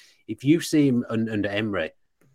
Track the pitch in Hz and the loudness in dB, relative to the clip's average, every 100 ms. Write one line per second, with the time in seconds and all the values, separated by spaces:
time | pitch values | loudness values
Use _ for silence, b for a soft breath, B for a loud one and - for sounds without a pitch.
0 | b b b 110 135 165 - 156 143 120 | b b b -2 2 2 2 2 4 2
1 | - 113 113 107 101 101 110 95 80 - | 0 -2 -2 -2 -2 -2 -2 -2 -6 -8
2 | _ _ _ | _ _ _